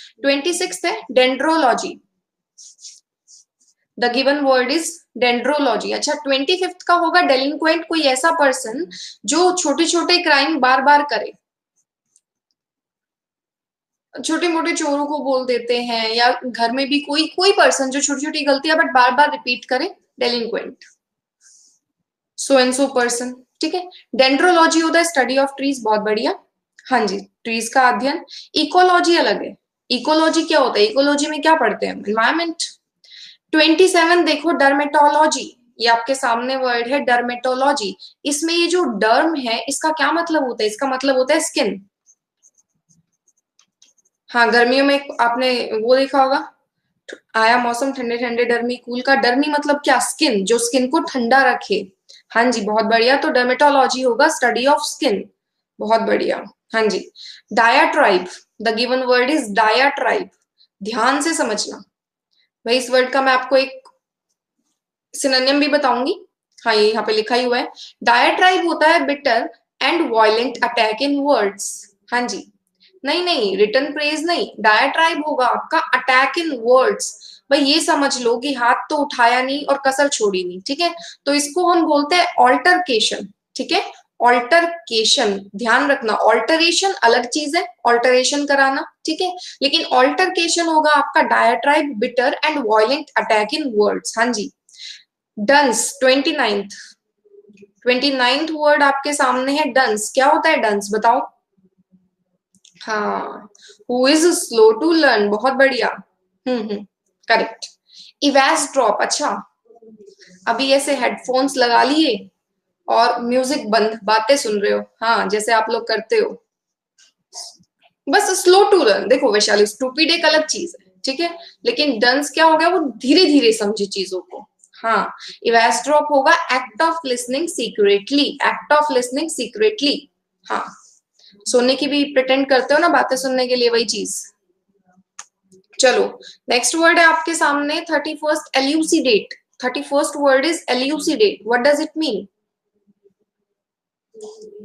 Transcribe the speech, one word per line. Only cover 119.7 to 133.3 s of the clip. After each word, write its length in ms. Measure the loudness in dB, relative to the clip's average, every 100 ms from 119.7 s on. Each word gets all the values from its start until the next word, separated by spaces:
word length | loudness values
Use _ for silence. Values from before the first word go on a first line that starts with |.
| 0 -6 -2 0
एक 140 | 2
अलग 220 | 2 2 0
चीज 300 | -4 -8 -12
है, 120 | _ _
ठीक 160 | -8 -4
है, 180 | -6 -8 -18 -10
लेकिन 340 | -4 -2 -2 0
dance 320 | 2 2 0
क्या 140 | 2
हो 140 | 4 4
गया, 100 | 2
वो 100 | 0
धीरे 460 | -2 -4 0 4
धीरे 280 | 4 4 4
समझे 340 | 2 -2 -4 -6
चीजों 340 | -6 -6 -8
को। 280 | -10 -18 -20 _ _ -10
हाँ, 320 | -2 -2 -2 -8 -20 -8 0
eavesdrop 540 | 2 2 0 0 0 2
होगा 220 | 2 4
act 500 | 2 2 -4 -4 -2
of 120 | -2 -2 -6
listening 420 | -6 -6 -6 -6 -6
secretly, 640 | -6 0 2 2 0 0 0 -2 -2
act 320 | -2 0 2
of 180 | 2 -2
listening 340 | -4 -4 -6 -8
secretly। 560 | -10 -2 -2 0 -2 -4 -8 _ _ _ -10
हाँ, 240 | -8 -8 -16 _ _ _ _
सोने 520 | _ _ -2 0 2
की 120 | 0 -2
भी 180 | -2
pretend 460 | 0 0 0 0 2
करते 240 | 0 2
हो 60 | 2
ना 80 | 4
बातें 280 | 2 0 -2
सुनने 300 | -2